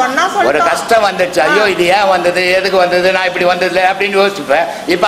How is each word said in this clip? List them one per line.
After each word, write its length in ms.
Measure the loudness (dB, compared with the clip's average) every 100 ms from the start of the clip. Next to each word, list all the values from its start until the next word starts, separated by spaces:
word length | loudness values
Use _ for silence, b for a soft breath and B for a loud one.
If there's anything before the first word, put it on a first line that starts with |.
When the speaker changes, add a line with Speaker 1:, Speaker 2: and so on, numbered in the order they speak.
Speaker 1:
சொன்னா 220 | -2 0 -2
Speaker 2:
ஒரு 100 | 0
Speaker 1:
சொல்லிட்டோம். 340 | 0 0 0
Speaker 2:
கஷ்டம் 340 | -2 0 2 2
வந்துடுச்சு, 340 | 0 -2 0 2
Speaker 1:
ஆ. 40 | 2
Speaker 2:
ஐயோ 100 | 2
இது 120 | 2 2 2
ஏன் 140 | 2 2
வந்தது, 280 | 0 0 0 0
எதுக்கு 200 | 0 0
வந்தது, 240 | 2 2 0 0
நான் 120 | -2
இப்படி 160 | -2 0
வந்ததில்ல 300 | 0 0 0 0
அப்படின்னு 280 | 0 -2 0
யோசிப்பேன். 440 | 0 -2 -2 0 0 B -4
இப்ப 100 | -2